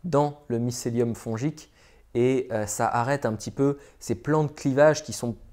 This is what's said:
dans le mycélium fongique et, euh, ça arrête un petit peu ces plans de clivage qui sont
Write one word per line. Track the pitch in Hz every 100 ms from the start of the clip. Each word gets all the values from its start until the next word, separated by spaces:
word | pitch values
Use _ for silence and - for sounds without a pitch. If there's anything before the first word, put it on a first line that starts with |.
dans | 117 139 147 147 -
le | 117
mycélium | 120 120 131 120 120
fongique | 110 - 110 143 151 - _ - - _
et, | 120 123 131 -
euh, | 113 104
ça | - 113
arrête | 120 117 143 117
un |
petit | 110 -
peu | - 139 143 - -
ces | -
plans | 110 - 156
de | 147
clivage | - 143 135 151 151
qui | -
sont | - 120 110 -